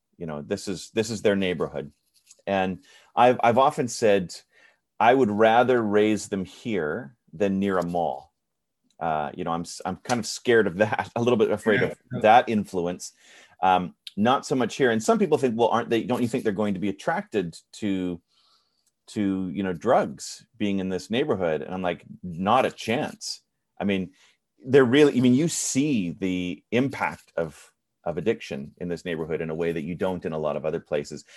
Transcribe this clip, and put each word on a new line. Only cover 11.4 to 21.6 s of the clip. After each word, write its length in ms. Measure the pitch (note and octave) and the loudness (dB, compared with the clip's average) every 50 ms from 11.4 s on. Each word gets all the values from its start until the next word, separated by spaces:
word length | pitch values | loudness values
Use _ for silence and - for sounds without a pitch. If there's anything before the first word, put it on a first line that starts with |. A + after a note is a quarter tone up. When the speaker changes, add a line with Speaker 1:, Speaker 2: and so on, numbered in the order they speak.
| A2 - | 2 2
Speaker 1:
afraid 300 | G#2 G#2 - A2+ G#2 F#2+ | 0 0 2 2 2 2
Speaker 2:
Yeah, 60 | F#2 E2+ | 2 0
Speaker 1:
of 100 | E2 - _ - | -4 -8 _ -10
Speaker 2:
yeah. 80 | B2+ B2 | -4 2
Speaker 1:
that 280 | A2 G#2+ A2+ B2+ B2 A#2+ | 6 8 8 8 6 4
influence. 640 | A2+ G#2 G2 - - F#2 E2+ F2 F2 D2+ - - - _ _ - - - - _ _ - | 0 -2 -2 -2 -4 -4 -4 -4 -4 -8 -12 -16 -18 _ _ -20 -20 -20 -20 _ _ 0
Um, 320 | F2+ F#2+ F#2 F2+ F2+ - - _ - - - | 2 4 4 4 2 -2 -10 _ -20 -10 -4
not 280 | G2 G#2 B2 C3 - - | 0 2 2 2 2 0
so 100 | - C#3+ | -2 -2
much 200 | C3 A#2+ G#2 - | -2 -2 -2 0
here. 140 | - C#3+ B2 | 2 2 2
And 120 | A2+ A2+ | 2 2
some 160 | A2 - A3+ G#3+ | 2 2 2 2
people 200 | G3+ D#3 D3+ C3 | 2 2 2 2
think, 180 | C3+ B2+ A2 | 2 2 2
"Well, 120 | A2+ A#2+ - | 2 2 2
aren't 220 | - A2+ A#2 - | 2 2 0 0
they, 120 | A#2 A2+ | 0 0
don't 200 | F#2+ F2+ B2 G#2+ | 0 0 -2 -2
you 60 | B2 A#2+ | -2 -2
think 140 | - B2+ | -2 -2
they're 100 | G#2+ A2 | -2 -2
going 220 | G2 G2 G#2+ G#2 G2 | -2 0 -2 -2 -2
to 60 | F2 | -2
be 80 | F#2+ G2+ | -4 -4
attracted 680 | F#2+ - - F3+ E3 G3 G3+ - - G#2 F2+ E2 - - _ _ - | -6 -4 -4 -4 -4 -4 -4 -4 -2 -2 -2 -4 -8 -14 _ _ -12
to, 460 | - A2 G2+ G2 F#2 F2+ F2+ F2 F2 _ _ _ _ _ _ _ _ _ _ _ _ _ _ _ _ _ - | -6 -4 -4 -2 -2 -2 -4 -6 -8 _ _ _ _ _ _ _ _ _ _ _ _ _ _ _ _ _ -10
to, 400 | - A2+ G2+ G2 F#2+ F#2+ F#2 F2+ | -4 -2 -2 0 0 -2 -4 -6
you 120 | C#2+ F#2 | -4 -4
know, 100 | G2 F#2 | -4 -4
drugs 720 | F2+ D#2+ - A2 C#3 G3 F3+ E2+ C#2 - - - - - - _ _ | -4 -2 0 2 2 2 2 -2 -6 -12 -14 -16 -16 -16 -20 _ _
being 240 | - G#2+ G#2 G2 G2 | -4 -4 -2 -2 -2
in 80 | F#2 F#2 | -2 -2
this 220 | F#2 F2+ - - | -4 -6 -4 -4
neighborhood?" 520 | G#2+ B2+ - D3+ A#2+ F#2+ F#2 E2 D#2 D2+ | -2 -2 0 0 -2 -2 0 -2 -2 -2